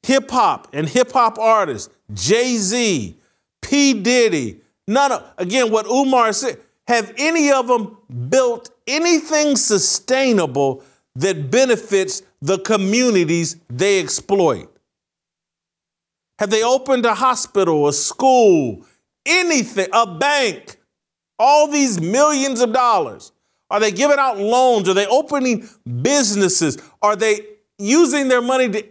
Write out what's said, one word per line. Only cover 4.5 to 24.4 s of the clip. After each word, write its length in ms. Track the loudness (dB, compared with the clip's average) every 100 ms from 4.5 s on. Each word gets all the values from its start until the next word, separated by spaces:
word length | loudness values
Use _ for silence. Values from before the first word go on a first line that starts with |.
| -12 _ _ -4
none 240 | 0 0
of, 120 | -2 -8 -10
again, 320 | -4 0 0
what 160 | 0 0
Umar 460 | 0 2 2 2
said, 260 | 0 -6 -8 _ _ -2
have 260 | -2 -2 -4
any 360 | -2 2 2
of 160 | 2 2
them 280 | -2 -2 -14 _ -12 -2
built 420 | 0 0 -2 -10 _ -6
anything 680 | -2 2 0 0 0 0
sustainable 1300 | 0 0 0 0 -4 -2 -2 2 0 0 -2 -2 -2 -12 _ _
that 340 | -4 -4 -2 -2
benefits 760 | 0 2 0 0 -2 -2 -8 _ _
the 160 | -4 -4
communities 1000 | 0 -2 0 0 2 2 0 -2 -2 -8 _
they 320 | -4 0 0
exploit? 680 | -2 -8 -2 0 0 -2 -8 _ _ _ _ _ _ _ _ _ _ _ _ _ _ _ _ _
Have 80 | -2
they 120 | 0
opened 420 | 2 0 0 0
a 100 | 2
hospital, 720 | 0 0 0 -4 0 0 2 0
a 60 |
school, 960 | 0 -6 0 2 6 6 4 0 -8 -18 _ _ _ -2
anything, 640 | 0 2 -2 -2 -4 -2
a 140 | 0 -2
bank? 720 | -2 -2 0 -2 -4 -14 -20 _ _ _ _ _ _
All 300 | 2 4 2
these 320 | 2 0 -2
millions 600 | -2 2 2 2 -2 -2
of 100 | -2
dollars. 600 | 0 2 0 -2 -10 -20 _ _ _ _
Are 80 | -2
they 140 | -2
giving 260 | 0 0 2
out 200 | 0
loans? 500 | -2